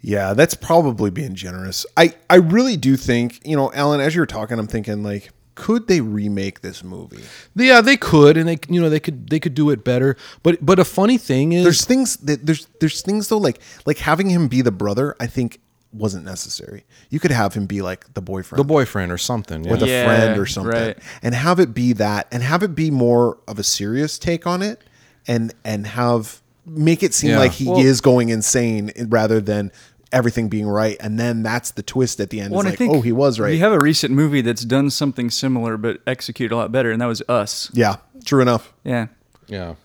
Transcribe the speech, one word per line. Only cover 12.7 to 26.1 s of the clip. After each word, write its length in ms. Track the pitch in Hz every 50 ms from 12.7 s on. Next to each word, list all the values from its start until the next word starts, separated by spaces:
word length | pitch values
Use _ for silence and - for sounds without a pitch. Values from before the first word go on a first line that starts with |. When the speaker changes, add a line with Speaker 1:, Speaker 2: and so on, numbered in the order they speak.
| _ _
Speaker 1:
there's 220 | 160 160 - -
things 280 | - - 202 214 208 -
though, 80 | 233 214
like, 200 | 202 147 117 - - - - - - -
like 100 | 156 -
having 320 | - - 151 160 196 196
him 180 | 180 175 165 131
be 140 | 120 127
the 100 | 131 120
brother, 440 | 101 92 104 104 101 107 135 143 - _
I 60 | 117
think 340 | 117 - - 123 113 - - _ _ _ _ _ _
wasn't 340 | - 107 107 107 95 95 78
necessary. 600 | 95 92 90 - - - - - - - 101 _ _ _ _ _ _
You 100 | - 156
could 120 | - 180
have 240 | 139 117 107 101 -
him 100 | 110 101
be, 160 | 90 101 101
like, 320 | 98 92 92 - - _ -
the 80 | -
boyfriend. 380 | 92 85 95 95 92 - - 131
Speaker 2:
The 40 | 143 139
boyfriend 440 | 156 151 131 110 - 104 92 87
or 60 | 87 87
something, 480 | - - 123 113 101 - 82 78 78
Speaker 1:
Or 60 | 85
Speaker 2:
yeah. 40 | 107 110
Speaker 1:
the 100 | - 131
Speaker 3:
Yeah, 180 | 127 127 123
Speaker 1:
friend 340 | 120 117 113 110 113 107 101
or 60 | 98
something. 260 | 95 - - - 117
Speaker 3:
right. 260 | 117 117 113 113 101 - - - - - -
Speaker 1:
And 100 | 117 120
have 260 | 120 135 170 180 175
it 140 | 185 131 110
be 200 | 117 123 123 120
that, 340 | 101 107 104 104 104 - -
and 120 | - 120 120
have 180 | 131 151 175
it 140 | 202 202 160
be 160 | 143 160 160
more 480 | 147 131 120 120 120 120 120 117 - _ _ -
of 100 | 107 101
a 60 | 101
serious 560 | - - - 104 101 113 131 147 151 - -
take 260 | - - 170 170 170
on 160 | 175 175 180
it, 220 | 190 208 220 - _ _ _ _ _ _ _ _ _
and, 260 | - 120 117 113 113 - _ _
and 240 | 110 107 104 101 104
have, 540 | 101 120 123 120